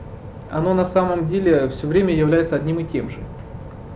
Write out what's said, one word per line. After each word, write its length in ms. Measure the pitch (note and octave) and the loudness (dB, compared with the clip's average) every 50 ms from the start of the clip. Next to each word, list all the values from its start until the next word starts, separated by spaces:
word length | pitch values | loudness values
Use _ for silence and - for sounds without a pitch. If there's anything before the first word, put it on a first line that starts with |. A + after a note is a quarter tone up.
| - - - - - - - - - - | -14 -14 -14 -14 -14 -14 -14 -14 -10 -6
оно 220 | - D#3 E3 F#3 F#3 | -4 0 2 2 2
на 120 | F#3 F3+ | 2 2
самом 400 | F#3 - F#3 F#3 F3+ F3 F3 D#3+ | 2 2 2 2 2 2 0 0
деле 440 | D#3 F3+ G3 F#3+ F3 D#3+ C#3 C3+ C3 | 0 0 2 4 4 4 4 4 2
все 180 | C3 - - | -2 -4 -2
время 260 | D3 E3 G3 G3 F3+ E3 | 2 2 4 4 4 4
является 420 | D#3 D3+ D3+ E3 E3 E3 - - | 4 4 4 4 4 4 2 0
одним 240 | - D3 D#3 E3 E3 | 0 0 0 -2 -2
и 40 | D#3+ | -2
тем 260 | - - B2+ A#2 - | -2 -2 -4 -4 -4
же. 100 | - - - - - - - - - - - - - - - - - | -8 -10 -10 -10 -12 -12 -12 -12 -14 -14 -12 -14 -14 -14 -14 -14 -14